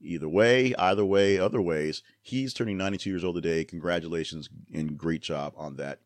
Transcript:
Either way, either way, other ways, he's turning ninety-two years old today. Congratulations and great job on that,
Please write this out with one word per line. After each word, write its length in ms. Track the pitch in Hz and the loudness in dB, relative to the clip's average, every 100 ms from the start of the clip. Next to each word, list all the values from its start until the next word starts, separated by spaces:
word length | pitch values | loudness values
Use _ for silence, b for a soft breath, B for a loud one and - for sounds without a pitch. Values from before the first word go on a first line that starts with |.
Either 280 | - 85 78 | -8 -6 0
way, 460 | 87 117 127 127 123 | 4 6 6 4 2
either 280 | 90 101 | 2 4
way, 340 | 98 98 101 98 | 4 4 6 4
other 240 | 92 123 | 2 0
ways, 400 | 87 78 78 76 b b | 0 0 -2 -4 b b
he's 320 | - 127 135 | -8 -4 -4
turning 240 | - 117 95 | -4 -4 -2
ninety-two 320 | 95 98 98 | -2 -4 -4
years 120 | 92 | -2
old 140 | 90 87 | -2 -2
today. 280 | 82 82 | 0 0
Congratulations 840 | 78 85 87 87 82 82 80 82 71 - - | -2 -6 -2 -2 -2 -4 -6 -8 -14 -18 -12
and 260 | 78 76 73 | -6 -6 -4
great 220 | 82 80 | -2 -2
job 320 | - 76 73 - | -4 -6 -8 -10
on 200 | 76 69 | -12 -10
that, 240 | 69 69 | -10 -12